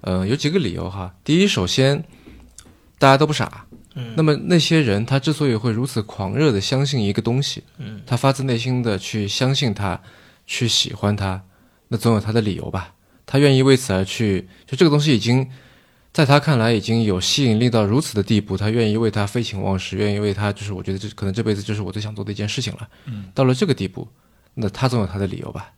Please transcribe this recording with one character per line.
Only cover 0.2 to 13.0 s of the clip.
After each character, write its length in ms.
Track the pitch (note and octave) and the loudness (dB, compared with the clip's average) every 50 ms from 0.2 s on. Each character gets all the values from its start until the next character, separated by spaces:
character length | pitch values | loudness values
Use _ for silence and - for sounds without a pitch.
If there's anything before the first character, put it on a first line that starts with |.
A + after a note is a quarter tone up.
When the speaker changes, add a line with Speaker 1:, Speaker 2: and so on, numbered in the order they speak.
| F#2 | 0
Speaker 1:
有 80 | G2 B2 | 0 -2
几 160 | D3+ - D3 | -2 -2 0
个 80 | D#3+ G3 | 0 0
理 140 | D#3 G2+ E2+ | -2 -2 -4
由 180 | E2+ E2+ F2+ | -6 -8 -8
哈。 240 | F#2 G2 F#2 F#2 - _ _ | -8 -10 -12 -12 -12 _ _
第 140 | - D3 | 0 2
一， 100 | E3+ G3 | 4 4
首 180 | G#3 - - F#2 | 4 2 0 0
先 380 | F2 - - C3 C3+ C#3+ D3 D#3+ - - - - - - - - - _ - - - - _ _ _ _ _ | 0 2 2 2 2 2 0 -6 -12 -18 -20 -20 -20 -20 -20 -20 -20 _ -20 -20 -20 -20 _ _ _ _ _
大 100 | - C#3 | 6 6
家 80 | C3+ | 6
都 80 | C#3 D3+ | 6 4
不 80 | D3+ D3+ | 2 0
傻。 340 | - A#2 - - - - - - - - _ _ C#3+ | -2 -4 -6 -6 -14 -20 -20 -20 -20 -20 _ _ -14
Speaker 2:
嗯。 140 | B2 A2+ A2+ | -14 -8 -2
Speaker 1:
那 80 | C#3 D#3+ | 0 2
么 140 | D#3 D3 C#3 - | 2 2 0 0
那 140 | - F3+ E3+ | 2 2 2
些 200 | - - E3+ D#3+ | 4 4 2 2
人 280 | D3+ A#2 G2 G2+ A2+ | 4 2 2 0 0
他 120 | B2 C3+ C#3 | 0 0 0
之 140 | C3 D#3+ D3+ | 0 0 -2
所 160 | - D3+ C#3 | 0 0 0
以 60 | A#2 | 0
会 180 | G#2+ A2 B2 A2 | 0 0 0 0
如 140 | A2 B2+ | 0 -2
此 160 | C#3 - A#2 G#2 | -4 -4 -4 -6
狂 320 | - - - G2+ F#2+ G2+ | -6 -6 -6 -6 -4 0
热 180 | B2 D#3 D#3 A#2 | 2 2 4 4
地 80 | G2 | 2
相 240 | F#2+ - - C3 C#3 | 0 0 0 0 0
信 180 | C#3 C#3+ C3 G#2+ | 0 0 0 0
一 120 | G2 G2+ | 0 0
个 80 | - G#2+ | 0 0
东 200 | A#2 A#2 C3 C#3+ | 0 0 0 -2
西， 220 | - - - - _ _ - | -2 -6 -10 -14 _ _ -16
Speaker 2:
嗯。 240 | D3 G2+ A2 G2+ - | -14 -14 -14 -16 -8
Speaker 1:
他 100 | - B2+ | -4 -4
发 160 | B2 - C3+ | 0 2 0
自 140 | C3+ B2+ C3 | 0 0 -2
内 140 | C3+ B2 A2+ | -2 -2 -2
心 240 | A#2 B2+ B2+ B2+ A#2+ | -2 -2 -2 0 0
地 160 | A#2 G#2 F#2 | 0 -2 -2
去 280 | - - - A2 G#2 | -4 -6 -4 -4 -4
相 280 | G2+ G2+ - C3 B2+ C3+ | -2 -2 0 0 0 0
信 180 | C3 C#3 A#2+ G2+ | 0 0 -2 -2
他， 260 | F#2+ G2+ G2 F2 F#2+ - - - - - - _ _ _ | -2 -4 -4 -4 -6 -8 -16 -20 -20 -20 -20 _ _ _
去 220 | - - - B2 A2+ | -10 -6 -2 -2 0
喜 240 | - - - - - | 0 0 -2 -2 -4
欢 240 | G#2+ - G2+ G#2 | -2 0 0 0
他， 260 | G2 G2 G2 F#2 F#2+ F#2 _ _ _ _ _ _ _ _ _ | 0 -2 -4 -4 -6 -10 _ _ _ _ _ _ _ _ _
那 80 | - | -6
总 160 | G#2+ - A#2+ A2+ | -2 2 2 2
有 80 | G#2 | 2
他 100 | - G#2 | 0 0
的 120 | A2 A#2 A2 | 0 0 0
理 140 | G#2+ F2+ | 0 -4
由 140 | E2 - - | -4 -6 -6
吧。 220 | - F#2+ F2 - _ _ | -6 -6 -8 -8 _ _